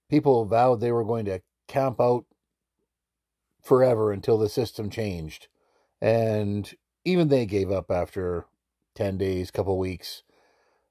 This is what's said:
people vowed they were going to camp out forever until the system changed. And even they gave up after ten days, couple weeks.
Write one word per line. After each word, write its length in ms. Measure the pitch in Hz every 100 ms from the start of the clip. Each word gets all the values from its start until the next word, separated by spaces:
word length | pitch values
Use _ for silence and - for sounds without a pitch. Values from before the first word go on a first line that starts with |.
| -
people 360 | 147 143 120
vowed 360 | 107 113 127 120
they 120 | 120
were 120 | 117
going 200 | 107 117 101
to 160 | 95 - _ -
camp 340 | 139 135 123
out 240 | 123 123 - _ _ _ _ _ _ _ _ _ _ _ _ _
forever 500 | - 131 127 113 107
until 260 | 101 104 110
the 100 | 107
system 400 | - 113 - 104
changed. 600 | 104 107 87 80 - - _ _ _ _ -
And 720 | 110 113 110 107 104 104 101 - _ _
even 240 | 170 180 156
they 180 | 135 110
gave 240 | 101 92
up 200 | 95 -
after 560 | 92 85 - 90 87 - _ _ _ _
ten 240 | - 101 95
days, 320 | 95 92 92
couple 280 | - 95 92
weeks. 440 | 92 87 - - _ _ _ _ _ _ _